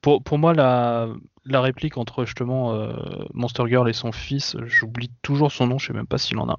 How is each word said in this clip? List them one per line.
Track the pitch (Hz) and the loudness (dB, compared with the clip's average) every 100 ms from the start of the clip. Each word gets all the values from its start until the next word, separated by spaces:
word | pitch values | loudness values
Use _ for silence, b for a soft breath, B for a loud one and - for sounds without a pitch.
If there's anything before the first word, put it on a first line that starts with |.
pour, | - 147 | 4 4
pour | 139 151 | 2 2
moi, | 165 | 4
la, | 160 131 123 120 117 113 113 - _ | 6 4 4 2 0 -2 -8 -16 _
la | 135 135 | -2 2
réplique | 131 131 156 131 | 2 0 -4 -4
entre | 117 - | -6 -4
justement, | 123 - 120 131 123 | -4 -4 -2 -2 0
euh, | 107 107 117 - - - | -2 -4 -6 -8 -8 -8
Monster | - 123 123 120 | -4 -4 0 2
Girl | 127 120 | 4 4
et | |
son | 113 117 | 0 -4
fils, | 110 - 139 - - 117 | -8 -6 -4 -4 -8 0
j'oublie | - 113 117 123 - | 0 0 -4 -8 -8
toujours | - 143 147 | -2 2 2
son | - 123 | 2 0
nom, | 127 | 0
je | - | -4
sais | |
même | 110 - | -6 -4
pas | 135 | -2
s'il | - - | -2 -2
en | |
a | 62 | -2